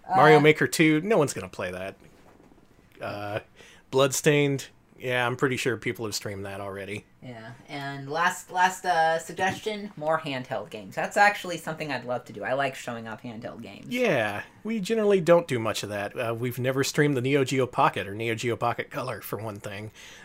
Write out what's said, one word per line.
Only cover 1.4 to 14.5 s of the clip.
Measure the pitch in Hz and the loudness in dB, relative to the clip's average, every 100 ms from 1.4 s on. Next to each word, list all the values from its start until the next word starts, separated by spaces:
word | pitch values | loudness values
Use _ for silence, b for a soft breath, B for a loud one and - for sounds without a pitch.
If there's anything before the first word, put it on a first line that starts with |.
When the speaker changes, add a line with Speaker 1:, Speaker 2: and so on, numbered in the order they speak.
| 92 | -10
Speaker 2:
play | - 95 | -8 -8
that. | 90 95 101 - - - - - - _ _ _ - | -6 -10 -12 -20 -20 -20 -20 -20 -20 _ _ _ -12
Uh, | 110 101 104 107 - B B B _ | -10 -8 -6 -8 -8 B B B _
Bloodstained. | 131 135 131 160 147 143 139 - - _ - | 4 4 4 4 4 4 0 -4 -16 _ -12
Yeah, | 123 123 123 | -4 0 0
I'm | 123 | 0
pretty | 143 127 | 0 0
sure | 143 107 | 0 -2
people | 123 113 113 | -4 -4 -6
have | 101 | -6
streamed | 113 101 98 | -8 -8 -10
that | 98 | -10
already. | 101 98 98 104 - _ | -10 -10 -8 -10 -12 _
Speaker 1:
Yeah, | 127 117 113 123 - | -18 -16 -16 -18 -14
and | 143 139 139 135 | -12 -10 -10 -6
last, | 151 180 180 - | 0 0 0 -6
last, | 185 180 190 185 | 2 2 2 0
uh, | 165 160 165 | 2 4 2
suggestion, | 165 165 190 - 220 208 208 - | -4 -2 -2 -2 -6 -6 -10 -8
more | 151 160 | -2 -2
handheld | 156 131 127 110 101 | -2 -8 -6 -8 -8
games. | 107 98 120 | -14 -12 -6
That's | 185 208 | -4 4
actually | 202 202 190 165 | 4 4 -6 -8
something | 165 160 156 | -6 -8 -6
I'd | 131 120 | -6 -4
love | 120 - | -6 -6
to | |
do. | 107 | -8
I | 110 | -4
like | 131 139 127 | 0 -2 -4
showing | - 117 113 | -10 -10 -10
off | 110 | -12
handheld | 123 113 117 82 | -12 -12 -12 -12
games. | 104 101 - | -16 -16 -8
Speaker 2:
Yeah, | 247 240 143 107 101 - | -2 2 2 0 -2 -10